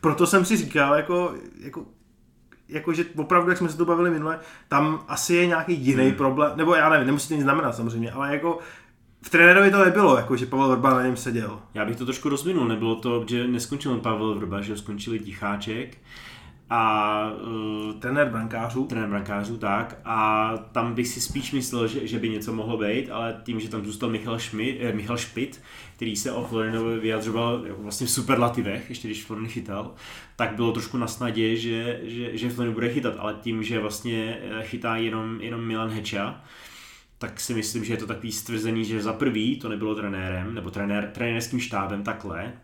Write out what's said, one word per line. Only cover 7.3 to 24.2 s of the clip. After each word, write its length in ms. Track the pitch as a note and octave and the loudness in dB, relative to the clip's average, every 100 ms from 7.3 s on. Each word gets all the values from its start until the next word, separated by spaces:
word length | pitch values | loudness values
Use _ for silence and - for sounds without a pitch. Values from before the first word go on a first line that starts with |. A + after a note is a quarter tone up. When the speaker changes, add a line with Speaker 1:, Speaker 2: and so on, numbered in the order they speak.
Speaker 1:
nic 100 | D3+ | 0
znamenat 320 | C#3 D3+ C#3+ A2+ | 4 4 2 -2
samozřejmě, 360 | A2+ A#2 A#2 | -4 -2 -4
ale 220 | B2 C#3 | -4 -2
jako 260 | D3 E3+ E3+ - - - _ _ _ | 0 -2 -2 -8 -20 -20 _ _ _
v 80 | - | 2
trenérovi 420 | E3 F3 F#3 G3 | 10 12 12 8
to 140 | G3 F#3 | 8 6
nebylo, 320 | F#3 F#3 B2+ | 8 8 6
jako, 180 | A#2 B2+ | 4 0
že 80 | B2 | 0
Pavel 220 | C3+ C3+ | 2 4
Vrba 240 | B2+ C3+ | 6 6
na 100 | B2+ | 4
něm 140 | B2+ A#2+ | 2 0
seděl. 420 | B2+ A#2 G#2 G#2 - | -2 -4 -4 -10 -10
Speaker 2:
Já 120 | A2 G#2+ | -4 -4
bych 100 | A#2 | -2
to 100 | B2+ | -4
trošku 240 | C3 D3 | -4 -2
rozvinul, 380 | C#3 D#3+ F3+ A#2+ | -2 0 2 2
nebylo 280 | G#2+ A2+ A2+ | 2 0 0
to, 300 | B2 A#2+ A2 | 0 -2 0
že 180 | A#2+ B2 | -2 0
neskončil 440 | A#2+ - C#3 C#3+ | -2 -2 -4 -2
jen 100 | A#2+ | -2
Pavel 340 | A#2 G#2+ A2 G#2 | 0 0 0 -2
Vrba, 260 | F#2+ G2 | -4 -6
že 160 | G2+ G#2 | -6 -8
skončil 360 | - G2+ A#2 | -8 -8 -6
i 60 | A2 | -6
Ticháček. 760 | F#2+ F#2 G#2 G2+ A2 A2 C3+ - - - - - - - - | -6 -6 -4 -4 -6 -8 -8 -16 -20 -20 -20 -20 -20 -20 -2
A, 600 | A#2+ A2 G#2+ G#2 G#2+ A2 G2+ G#2+ A2 G#2+ G#2+ G#2+ | 2 4 4 2 0 -2 -6 -8 -6 -4 -4 -6
eh, 40 | |
Speaker 1:
Trenér 360 | G#2 B2 C#3+ C#3+ | -6 -2 2 2
brankářů. 560 | A2+ A2 A#2 A#2 B2+ C3 | 0 -4 -4 -4 -2 -2
Speaker 2:
trenér 240 | A2+ G#2+ | -2 -2
brankářů, 480 | G2+ G2 G2+ G2+ A#2 | -4 -2 -4 -4 -4
tak. 400 | G#2+ G#2 A2+ - A2+ | 0 0 -2 -8 -2
A 460 | A2 A2 G#2+ A2 A2 - | 2 4 4 2 -2 -4
tam 220 | B2 A#2 | -2 0
bych 140 | A#2 A#2+ | 0 -2
si 140 | - | -4
spíš 300 | - C#3+ C3 | -4 -4 -2
myslel, 360 | C#3 B2 B2 A2 | -4 -2 0 0
že, 200 | B2+ A2 | -2 -4
že 120 | A2+ | -2
by 100 | A2 | -2
něco 240 | G#2+ G#2 | -2 -4
mohlo 240 | A2 G#2+ A2+ | -4 -4 -2
být, 320 | G#2 A#2 B2+ | 0 0 -2
ale 300 | G#2+ A#2 A2+ | -6 -6 -6
tím, 160 | - A2 | -6 -6
že 100 | G#2+ | -4
tam 160 | A2 G2+ | -6 -6
zůstal 240 | G#2+ A#2+ | -4 -4
Michal 300 | A2 | -2